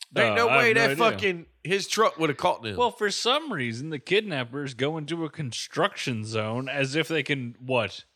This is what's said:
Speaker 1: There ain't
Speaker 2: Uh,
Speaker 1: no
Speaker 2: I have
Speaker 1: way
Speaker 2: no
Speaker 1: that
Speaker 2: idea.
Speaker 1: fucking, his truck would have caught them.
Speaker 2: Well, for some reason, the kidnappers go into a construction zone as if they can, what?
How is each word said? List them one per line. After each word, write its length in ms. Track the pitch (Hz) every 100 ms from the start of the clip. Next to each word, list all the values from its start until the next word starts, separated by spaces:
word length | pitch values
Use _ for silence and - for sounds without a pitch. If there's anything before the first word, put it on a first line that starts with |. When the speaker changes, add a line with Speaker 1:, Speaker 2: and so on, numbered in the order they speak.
| -
Speaker 1:
There 140 | - 226
ain't 140 | 214
Speaker 2:
Uh, 60 | 240
Speaker 1:
no 40 |
Speaker 2:
I 40 |
have 80 | -
Speaker 1:
way 100 | 240
Speaker 2:
no 80 | 226
Speaker 1:
that 80 | 226
Speaker 2:
idea. 40 | - 226
Speaker 1:
fucking, 340 | 196 196 175 160 _
his 240 | 151 196 -
truck 300 | - 220 -
would 120 | 160
have 80 | 139
caught 260 | 180 147
them. 140 | 113 104
Speaker 2:
Well, 140 | 240
for 180 | - 208
some 400 | - 226 285 320
reason, 380 | 175 120 113 156
the 100 | 147
kidnappers 760 | - 190 214 143 120 139 135
go 240 | 120 135 160
into 280 | 151 170 156
a 40 |
construction 960 | - 135 - - - 196 - - 113
zone 460 | 107 110 107 117 135
as 260 | 143 135 151
if 120 | 156
they 160 | 160
can, 320 | - 139 120 -
what? 460 | 127 127 101 - -